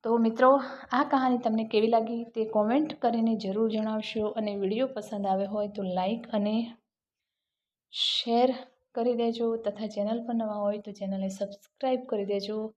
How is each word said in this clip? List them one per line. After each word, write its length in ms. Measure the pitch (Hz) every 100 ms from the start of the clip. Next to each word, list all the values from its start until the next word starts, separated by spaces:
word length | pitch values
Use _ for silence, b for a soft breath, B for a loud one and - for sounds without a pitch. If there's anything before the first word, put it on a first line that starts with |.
તો 140 | 226 233
મિત્રો, 440 | 226 226 254 277 262 B B
આ 120 | 247
કહાની 340 | 294 269 254 247
તમને 260 | 240 220
કેવી 240 | 220 214 220
લાગી 360 | 233 226 233
તે 220 | 233 - 220
કોમેન્ટ 540 | 214 214 254 302 -
કરીને 360 | 240 233 226 220
જરૂર 360 | 196 208 226
જણાવશો 560 | 214 214 220 214 226 214
અને 280 | 220 214 202
વીડિયો 320 | 190 220 262
પસંદ 400 | 262 208 208 196
આવ્યો 220 | 190 196
હોય 180 | 208 208
તો 160 | 208
લાઈક 440 | 190 180 185 233 -
અને 500 | 214 208 220 233 - _ _ _ _ _ _ _ _ _ _ _
શેર 600 | - - - 240 233 254 247 - _ _ -
કરી 180 | 233
દેજો 340 | 233 233 226 226 226
તથા 300 | 220 208 214
ચેનલ 400 | 208 202 233 233
પર 60 |
નવા 220 | 233 220 208
હોય 220 | 208 214
તો 140 | 214
ચેનલને 380 | 196 190 196 190
સબસ્ક્રાઇબ 720 | 190 196 - _ _ 262 254 254
કરી 200 | 208 196
દેજો. 320 | 202 202 214 220